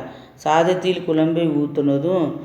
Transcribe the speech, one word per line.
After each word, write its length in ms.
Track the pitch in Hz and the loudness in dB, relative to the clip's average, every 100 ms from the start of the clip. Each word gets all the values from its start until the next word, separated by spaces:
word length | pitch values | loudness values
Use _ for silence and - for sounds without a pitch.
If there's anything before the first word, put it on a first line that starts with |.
| - - - | -6 -16 -20
சாதத்தில் 680 | - 151 160 175 180 185 175 170 | -6 2 4 4 2 0 -2 0
குழம்பை 420 | 156 160 165 165 | 0 2 2 0
ஊத்துனதும் 840 | 147 143 147 143 139 165 185 143 - | 0 -2 0 0 0 0 0 -2 -6